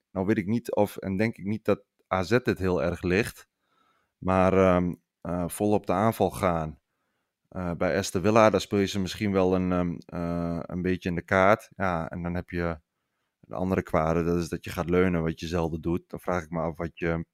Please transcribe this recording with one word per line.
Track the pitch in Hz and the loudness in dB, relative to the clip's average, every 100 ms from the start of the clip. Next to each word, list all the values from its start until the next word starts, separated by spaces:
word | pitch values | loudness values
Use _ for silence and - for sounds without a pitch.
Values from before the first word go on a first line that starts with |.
| _ | _
nou | 92 95 | -4 0
weet | 110 | 0
ik | 92 | 0
niet | 117 - | -4 -2
of, | - 101 - | 0 0 -2
en | - 95 | -4 0
denk | 110 - | -2 -2
ik | |
niet | 95 110 | -6 -4
dat | - 98 - _ _ | 0 -2 -4 _ _
A | 92 | -2
Z | 87 123 | 2 2
dit | 123 92 | 2 0
heel | 95 90 | 0 0
erg | 78 85 | 0 -2
ligt. | 87 92 - - - _ _ _ _ _ _ _ | 0 0 0 -6 -20 _ _ _ _ _ _ _
Maar, | 90 92 92 | 0 4 4
ehm, | 92 95 90 90 87 _ _ | 6 6 4 2 -4 _ _
eh, | - 87 85 | -8 -6 -6
vol | - 107 | -2 0
op | 104 - | 0 0
de | |
aanval | 92 113 110 95 | 0 0 2 0
gaan. | - 101 85 78 76 _ _ _ _ _ _ _ | 2 0 0 -2 -8 _ _ _ _ _ _ _
Eh, | - 90 | -10 -8
bij | 85 92 80 | -2 -2 0
Aston | 98 98 | -2 -2
Villa, | 90 110 110 | 2 6 6
daar | 95 | 4
speel | - 101 | 0 0
je | 98 | 0
ze | 101 | -2
misschien | 90 - 107 | -6 -4 -2
wel | 95 92 | 2 2
een, | 92 92 | 2 0
ehm, | 90 87 85 - | 0 -2 -4 -10
eh, | 87 87 87 85 85 | -8 -6 -4 -4 -6
een | - 90 | -6 -4
beetje | 87 92 95 | -2 -2 -2
in | |
de | 85 | -4
kaart. | - 95 95 110 - - | 0 4 6 4 0 -6
Ja, | 95 85 80 | -2 -2 -4
en | 87 | -6
dan | 85 | -6
heb | 87 - | -6 -6
je | 87 85 82 - _ _ _ _ _ | -4 -4 -4 -12 _ _ _ _ _
de | - | -12
andere | 53 95 90 | -6 0 0
kwade, | - 87 80 82 | 2 2 2 2
dat | 85 87 | 2 0
is | 80 | -2
dat | 85 | -6
je | - | -8
gaat | 92 80 | -6 0
leunen, | 90 92 87 | 2 4 2
wat | 82 82 | 0 -4
je | 82 | -4
zelden | 87 82 80 | -2 -2 -4
doet. | 85 87 - | -2 -4 -4
Dan | - | -10
vraag | - 90 | -4 -4
ik | 78 | -4
me | 82 | -4
af | 80 78 | -4 -4
wat | 85 - | -8 -4
je | 85 82 82 | -2 -2 -4